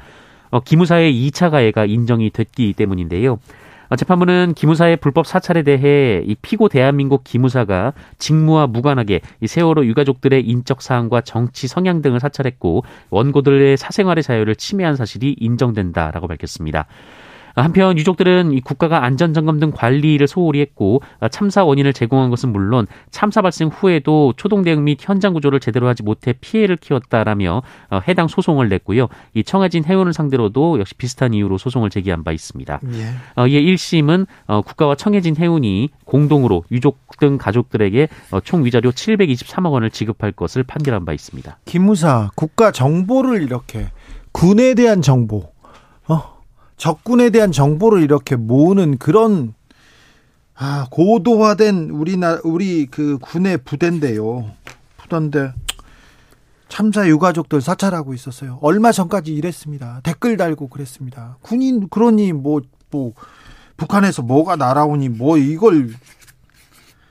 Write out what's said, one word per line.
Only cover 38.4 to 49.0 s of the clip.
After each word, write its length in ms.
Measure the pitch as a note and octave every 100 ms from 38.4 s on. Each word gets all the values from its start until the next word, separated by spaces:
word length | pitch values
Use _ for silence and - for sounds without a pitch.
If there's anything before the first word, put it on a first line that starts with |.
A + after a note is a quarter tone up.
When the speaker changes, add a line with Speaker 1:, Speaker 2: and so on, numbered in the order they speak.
Speaker 1:
총 240 | - F3
위자료 280 | B2 A#2+ B2
칠백이십삼억 800 | B2 - G#3+ F3+ B2 - - F3+
원을 180 | C3+ A2+
지급할 400 | - A2 G#2 G#2
것을 320 | - E2+ B2+
판결한 420 | B2+ D3 C#3+ G#2+
바 80 | E2+
있습니다. 460 | D2+ - C2 C#2+ -
Speaker 2:
기무사, 640 | - E3+ G3 G3+ D#3+ A#2+ G2+ -
국가 340 | D#3 - G#3+
정보를 720 | - C3 E3 F#3 C4 C4 A3
이렇게 460 | C3+ B2 - A2 G2+ - - - -
군에 440 | - F3 G#3 C4
대한 280 | B3 A#3 G3
정보, 480 | C#3 B2+ A2+ G#2+ D#2 _ - - _ _ -
어? 340 | D#3+ - - - _ _ -
적군에 480 | E3 D#3 - A#3+ A#3+
대한 240 | A3 G#3
정보를 480 | D3 C#3+ D3+ A3+ G3+
이렇게 360 | D3 C#3+ C3 B2+
모으는 600 | A2 C3 E3 G3 D#3+
그런, 560 | C3